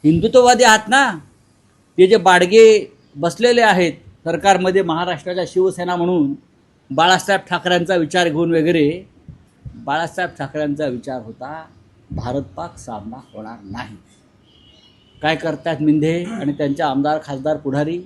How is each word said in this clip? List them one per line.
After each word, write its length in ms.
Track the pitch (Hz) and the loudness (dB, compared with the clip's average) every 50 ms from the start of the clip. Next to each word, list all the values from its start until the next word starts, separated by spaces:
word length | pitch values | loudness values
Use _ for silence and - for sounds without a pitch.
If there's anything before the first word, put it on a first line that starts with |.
| - | 2
हिंदुत्ववादी 600 | 151 160 170 180 220 226 254 247 247 247 220 247 | 2 2 2 0 2 4 4 6 6 4 4 6
आहात 140 | 226 214 214 - 202 | 4 4 4 2 0
ना? 300 | 240 269 277 247 190 156 143 _ _ _ _ _ _ _ _ _ _ _ _ _ _ - | 2 2 2 0 -2 -8 -16 _ _ _ _ _ _ _ _ _ _ _ _ _ _ 2
ते 80 | 185 | 4
जे 100 | 185 220 | 6 6
बाडगे 800 | 214 170 185 180 175 180 180 196 226 226 220 220 208 160 - _ _ _ _ _ | 4 4 4 4 4 4 6 8 8 8 8 8 6 2 -4 _ _ _ _ _
बसलेले 460 | 143 156 170 165 - 226 240 240 233 | -6 -6 -6 -4 0 0 2 4 4
आहेत 300 | 233 214 185 180 180 165 143 - _ - _ _ _ | 4 4 4 2 2 0 -2 -6 _ -20 _ _ _
सरकारमध्ये 580 | 165 165 160 175 196 196 180 185 185 185 190 | -6 -6 0 2 2 2 4 2 0 0 0
महाराष्ट्राच्या 640 | 190 170 160 160 175 185 175 151 - 180 180 185 175 160 | 0 0 -2 -4 -4 -4 -6 -8 -8 -8 -6 -6 -6 -4
शिवसेना 480 | - 185 185 190 170 175 180 180 180 | -2 0 0 0 0 -4 -6 -6 -4
म्हणून, 380 | 175 170 180 180 175 147 135 143 - _ _ _ _ _ _ _ _ _ _ | -2 -2 -2 0 0 0 -2 -2 -8 _ _ _ _ _ _ _ _ _ _
बाळासाहेब 500 | 139 139 165 180 185 180 - - 196 185 - - | -2 0 2 2 2 2 2 -2 -2 -2 -2 -4
ठाकरेंचा 460 | 180 170 - 180 180 175 175 160 190 | -6 -4 -2 0 0 0 0 0 0
विचार 320 | 175 165 143 - 180 175 170 | 0 0 0 0 0 0 0
घेऊन 260 | 147 156 170 165 165 | 0 -2 -2 0 0
वगैरे, 500 | 165 156 165 175 165 147 143 160 185 190 _ _ _ _ - - _ _ _ _ _ _ - - | 0 2 2 2 2 2 0 -2 -4 -12 _ _ _ _ -20 -20 _ _ _ _ _ _ -20 -20
बाळासाहेब 560 | - - - 139 156 170 160 - - 180 170 175 - | -14 -8 -6 -4 -4 -4 -6 -6 -6 -8 -8 -8 -10
ठाकरेंचा 480 | 147 135 - 151 151 147 143 143 156 | -12 -10 -6 -6 -4 -4 -4 -4 -6
विचार 360 | 139 123 120 - 143 127 127 | -6 -6 -8 -10 -10 -12 -12
होता 440 | 113 113 113 _ 123 135 151 160 160 _ _ _ _ _ _ _ _ _ | -12 -16 -18 _ -16 -16 -16 -16 -18 _ _ _ _ _ _ _ _ _
भारत 320 | - - 113 123 127 143 | -12 -10 -8 -6 -6 -6
पाक 360 | 135 - - - 165 170 - - | -8 -8 -12 -14 -14 -14 -14 -18
सामना 380 | - - 113 104 101 110 117 | -16 -14 -14 -14 -14 -14 -16
होणार 420 | 135 127 _ _ 107 107 107 117 113 | -18 -20 _ _ -18 -18 -16 -18 -20
नाही. 340 | 101 95 98 117 123 - 110 90 _ _ _ _ _ _ _ _ _ _ _ _ _ _ _ _ _ _ _ _ _ _ _ - | -18 -16 -14 -14 -14 -14 -16 -20 _ _ _ _ _ _ _ _ _ _ _ _ _ _ _ _ _ _ _ _ _ _ _ -6
काय 140 | - 151 160 | -4 -4 -4
करतायत 460 | 156 - 165 151 143 - 170 160 135 | -4 -4 -8 -8 -6 -6 -8 -6 -2
मिंधे 420 | 151 151 147 156 147 160 165 170 175 | 0 0 0 0 0 -2 -2 -4 -6
आणि 280 | 196 233 208 143 143 | -8 -8 -8 -6 -8
त्यांच्या 360 | 143 143 151 143 139 151 165 147 | -6 -4 -4 -4 -4 -4 -4 -4
आमदार, 300 | 131 139 139 147 151 156 151 | -2 -2 -2 -2 -4 -4 -6
खासदार, 320 | - 143 135 135 151 156 | -10 -12 -8 -6 -6 -6
पुढारी? 420 | 147 147 139 131 143 147 151 170 175 180 | -4 -6 -6 -4 -4 -4 -4 -6 -10 -12